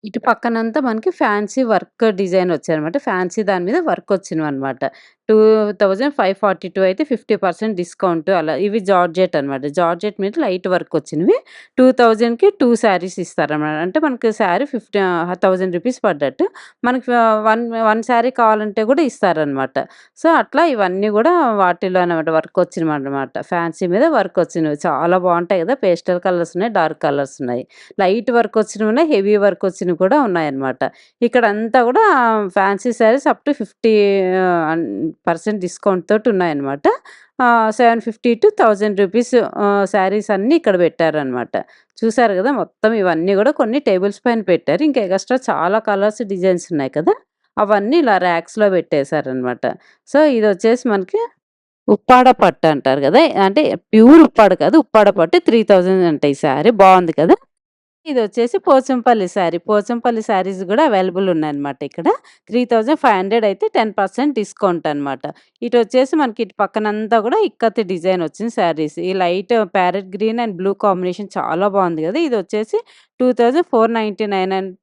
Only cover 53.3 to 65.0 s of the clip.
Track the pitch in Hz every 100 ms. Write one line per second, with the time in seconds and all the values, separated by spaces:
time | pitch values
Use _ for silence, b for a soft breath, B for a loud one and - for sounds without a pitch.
53.3 | - 196 202 302 185 _ 220 233 330 311
54.3 | - 202 180 - 302 - 220 202 196 170
55.3 | 359 - 226 214 196 180 190 175 147 147
56.3 | 135 156 135 175 220 190 185 175 156 170
57.3 | 349 _ _ _ _ _ _ 320 254 208
58.3 | 247 233 381 359 269 262 254 233 226 180
59.3 | - 170 170 - 208 202 240 247 226 214
60.3 | 196 185 185 180 220 311 202 185 180 190
61.3 | 165 151 143 143 131 143 - 170 494 b
62.3 | b _ 233 240 233 220 311 262 196 196
63.3 | 226 214 190 440 339 220 202 196 - 294
64.3 | 247 196 - 196 170 151 147